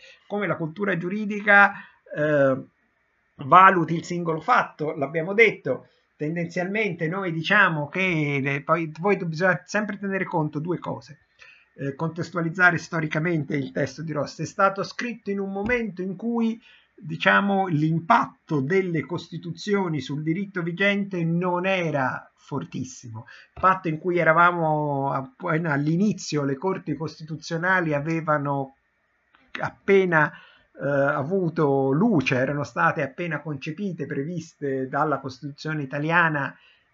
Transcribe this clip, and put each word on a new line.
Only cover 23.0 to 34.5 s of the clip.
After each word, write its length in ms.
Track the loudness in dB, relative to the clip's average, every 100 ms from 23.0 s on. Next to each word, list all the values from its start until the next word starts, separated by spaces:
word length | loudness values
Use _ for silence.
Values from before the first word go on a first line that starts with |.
| -14 -14 -16 -20 -20
Il 60 | 0
fatto 300 | 2 2 -2
in 80 | -4
cui 200 | -2 2
eravamo 920 | 4 6 4 4 0 0 0 0 -2
appena 640 | -2 -6 -10 -2 -2 0
all'inizio, 720 | 0 2 2 2 0 -4 -2 -2
le 100 | -2
corti 400 | -2 -4 -4 -6
costituzionali 1000 | -6 -10 -12 -12 -8 -4 0 0 2
avevano 800 | -2 -2 -4 0 0 0 -2 -4 -10 _ _ _ _ _ _ _ -8
appena, 720 | -8 -8 2 4 4 4 2 -2 -20 _ _ -8
eh, 60 | -2
avuto 1040 | 0 0 0 -2 0 -2 0 2 2 2
luce, 460 | 2 4 4 2 0
erano 260 | 0 -2
state 380 | -6 0 0 2
appena 400 | -4 -4 -6 -6
concepite, 640 | -6 -8 -8 -8 -6 -6 -6
previste 840 | -6 -4 -6 -10